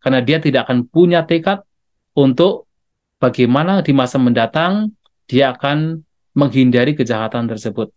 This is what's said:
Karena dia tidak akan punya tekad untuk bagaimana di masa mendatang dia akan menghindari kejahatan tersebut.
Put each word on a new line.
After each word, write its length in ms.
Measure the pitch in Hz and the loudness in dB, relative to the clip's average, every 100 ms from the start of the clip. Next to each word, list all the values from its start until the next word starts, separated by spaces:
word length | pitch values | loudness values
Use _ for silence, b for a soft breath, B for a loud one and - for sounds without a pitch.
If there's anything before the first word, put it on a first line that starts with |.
Karena 240 | - 131 123 | 0 0 0
dia 160 | 156 | 0
tidak 240 | 156 131 113 | 0 0 0
akan 240 | 123 120 | -2 0
punya 320 | 160 175 175 | 2 4 2
tekad 400 | 160 165 165 196 _ _ _ _ _ - | 0 -2 -2 -4 _ _ _ _ _ 0
untuk 480 | 135 131 180 - - _ _ _ _ _ | 2 4 0 0 -12 _ _ _ _ _
bagaimana 640 | 127 123 120 131 170 196 170 | -4 0 2 2 2 0 2
di 80 | |
masa 240 | 139 123 139 | 0 0 0
mendatang 720 | 123 117 113 156 170 202 214 - _ _ _ | 0 0 0 -2 -2 -2 -4 -8 _ _ _
dia 240 | 127 135 | 0 0
akan 480 | 123 139 147 160 160 _ _ _ | 0 -4 -2 -4 -8 _ _ _
menghindari 640 | - 143 131 127 120 127 151 | -2 0 2 2 2 0 -2
kejahatan 480 | 117 110 110 120 117 | -4 -4 -4 -6 -6
tersebut. 480 | 110 113 104 107 | -6 -8 -8 -10